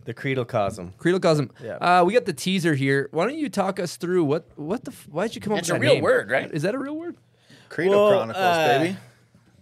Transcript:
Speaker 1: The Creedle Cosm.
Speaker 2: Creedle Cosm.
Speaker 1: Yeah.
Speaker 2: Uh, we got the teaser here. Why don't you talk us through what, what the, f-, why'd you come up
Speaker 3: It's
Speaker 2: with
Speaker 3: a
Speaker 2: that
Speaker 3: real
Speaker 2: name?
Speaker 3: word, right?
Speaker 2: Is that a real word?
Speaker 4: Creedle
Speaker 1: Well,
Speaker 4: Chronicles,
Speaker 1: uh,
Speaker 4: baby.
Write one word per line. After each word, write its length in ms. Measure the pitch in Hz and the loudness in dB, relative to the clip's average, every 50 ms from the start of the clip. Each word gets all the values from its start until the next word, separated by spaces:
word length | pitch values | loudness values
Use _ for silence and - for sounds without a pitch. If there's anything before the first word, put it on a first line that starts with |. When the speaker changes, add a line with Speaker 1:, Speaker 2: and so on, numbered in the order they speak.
| - | -14
Speaker 1:
The 100 | - 113 | -14 -12
Creedle 320 | - - 139 135 131 120 | -6 -4 -4 -2 -2 -2
Cosm. 460 | - - 113 101 98 98 95 87 85 92 - | -2 -2 0 0 -2 -4 -6 -12 -14 -10 -4
Speaker 2:
Creedle 220 | - 165 180 190 | 0 0 0 2
Cosm. 280 | 175 175 160 151 135 104 - - 139 | 2 2 2 2 0 -4 -6 -12 -12
Speaker 1:
Yeah. 120 | 110 95 - - 175 180 180 | -12 -8 -2 2 4 4 6
Speaker 2:
Uh, 20 | 175 | 6
we 80 | 175 | 4
got 140 | 208 247 240 | 4 2 0
the 80 | 202 156 | -2 -4
teaser 420 | - - 185 185 196 156 170 151 | -6 -2 -2 0 0 2 2 0
here. 320 | 135 135 135 139 139 135 - | 2 2 2 2 0 0 -2
Why 140 | - 151 175 | -2 -2 -2
don't 120 | 233 294 320 | -2 -2 -4
you 100 | 302 233 | -6 -4
talk 320 | - 202 185 190 190 190 | -2 -2 -2 -2 -2 -4
us 160 | 180 165 - | -6 -8 -8
through 300 | - - 170 180 185 165 | -8 -4 -2 0 2 2
what, 200 | 135 147 175 - _ - - | 2 0 -2 -4 _ -16 -12
what 260 | 147 156 202 254 - | -8 -6 -6 -8 -8
the, 80 | 277 | -12
f-, 160 | - - - - | -16 -16 -16 -12
why'd 240 | 143 160 202 226 226 | -6 -6 -6 -6 -6
you 40 | - | -6
come 140 | - 208 214 | -6 -4 -4
up 60 | 202 | -2
Speaker 3:
It's 100 | 180 165 | -2 -2
Speaker 2:
with 80 | 175 - | -2 0
Speaker 3:
a 20 | |
Speaker 2:
that 60 | - | 4
Speaker 3:
real 80 | - 175 | 4 4
Speaker 2:
name? 80 | 143 151 | 4 4
Speaker 3:
word, 260 | 190 254 - 113 - | 2 2 0 0 0
right? 200 | 127 - - - | -2 -2 -2 -2
Speaker 2:
Is 120 | - 160 147 | -6 -4 -4
that 120 | 190 226 | -2 -4
a 20 | 269 | -4
real 200 | 277 277 302 311 | -6 -8 -10 -10
word? 180 | 339 349 - - _ _ _ _ _ _ - - - - | -10 -12 -14 -14 _ _ _ _ _ _ -20 -20 -20 -14
Speaker 4:
Creedle 220 | - - 160 190 | -6 -2 0 2
Speaker 1:
Well, 180 | 202 202 208 214 | 4 6 6 6
Speaker 4:
Chronicles, 340 | 202 190 - - - 180 190 | 4 4 2 -2 -4 0 0
Speaker 1:
uh, 320 | 180 170 165 156 151 143 135 | 2 2 2 4 4 4 2
Speaker 4:
baby. 180 | 156 175 190 185 - - _ _ _ _ _ _ _ _ _ _ | 2 0 -2 -6 -12 -18 _ _ _ _ _ _ _ _ _ _